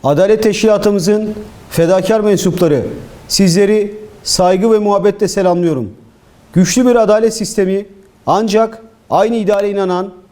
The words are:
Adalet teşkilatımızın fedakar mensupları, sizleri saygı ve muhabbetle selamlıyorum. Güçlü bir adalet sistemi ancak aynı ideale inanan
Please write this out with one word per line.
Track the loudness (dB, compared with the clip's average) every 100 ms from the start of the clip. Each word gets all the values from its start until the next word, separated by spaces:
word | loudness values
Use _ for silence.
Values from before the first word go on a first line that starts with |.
Adalet | 0 2 2 2
teşkilatımızın | 0 0 2 2 2 0 0 -2 -2 -10 -14 -20 -8
fedakar | -2 2 2 2 0
mensupları, | 2 0 0 0 0 0 -2 -10 -16 -20 -8
sizleri | 0 2 2 2 2 -2 -8 -20 -16
saygı | -8 0 2 2 2
ve | 2
muhabbetle | 2 0 0 0 -4
selamlıyorum. | 0 0 0 0 -2 -6 -12 -20 _ _ _ _
Güçlü | 0 2 2 2
bir | 2
adalet | 2 2 0
sistemi | -2 -6 -2 -2 -2 -6 -20 -20 _ -2
ancak | -2 0 0 0 -4 -20 _ _
aynı | -2 0 -2
ideale | -2 -2 -2
inanan | -4 -2 -4 -6 -12 _